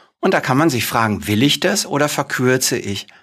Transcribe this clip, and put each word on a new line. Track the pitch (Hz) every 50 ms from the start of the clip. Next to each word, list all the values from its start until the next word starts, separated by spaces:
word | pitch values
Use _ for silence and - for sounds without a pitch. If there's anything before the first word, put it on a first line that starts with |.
| _ _ _ -
Und | 339 - 196
da | 151
kann | - 131 127
man | 139 165 165
sich | 127 110 -
fragen, | - - 120 113 107 101 85 76
will | 104 104 107 135
ich | 147 - -
das | - 190 208 - -
oder | - 143 139 147 147
verkürze | - 151 139 - - - 127 127 127 131 - - 131
ich | - - 101 98 - - - - -